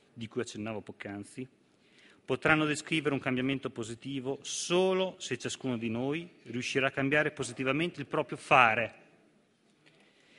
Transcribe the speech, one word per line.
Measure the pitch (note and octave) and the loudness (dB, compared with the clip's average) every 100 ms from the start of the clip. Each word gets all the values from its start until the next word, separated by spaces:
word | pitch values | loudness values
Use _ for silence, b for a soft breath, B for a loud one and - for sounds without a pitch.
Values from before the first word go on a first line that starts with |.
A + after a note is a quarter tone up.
| _ | _
di | - A2+ | -14 -8
cui | B2+ | -6
accennavo | A2+ A2 G#2+ A2 | -6 -6 -8 -8
poc'anzi, | - G2+ G#2 G2+ G2+ - C3 _ _ b b b b b | -10 -12 -10 -10 -10 -12 -14 _ _ b b b b b
potranno | - C3 D3+ D#3 D3+ | -2 2 6 6 4
descrivere | D3 - D#3+ D3 C#3 | 0 -2 0 0 0
un | |
cambiamento | C3 B2+ C3 C3+ B2+ | 0 -2 0 -2 -4
positivo | B2 A2 A#2 C3+ C#3 B2+ C#3 | -6 -8 -8 -8 -8 -6 -6
solo | - - - F3 F#3 F#3 F#3 - | -6 -8 0 2 4 2 0 -4
se | - A#2+ | -6 -6
ciascuno | B2 - C3+ A#2+ | -6 -6 -4 -2
di | A2+ | -2
noi | A2+ C3 D#3 F3 - | -2 -2 -4 -6 -16
riuscirà | - A#2 B2 C#3 C3+ | -10 -6 -2 0 0
a | |
cambiare | C#3 C3+ D3+ D3+ | 0 2 2 2
positivamente | - B2 A#2+ C3 C#3 F3 E3 | -2 -6 -4 -2 0 -2 -4
il | C#3 | -4
proprio | D3+ D3 D3 | -2 -2 -4
fare, | - C#3+ A#2+ A2 A2 - - _ _ _ _ _ _ _ _ b b b b | 4 8 8 6 -2 -6 -20 _ _ _ _ _ _ _ _ b b b b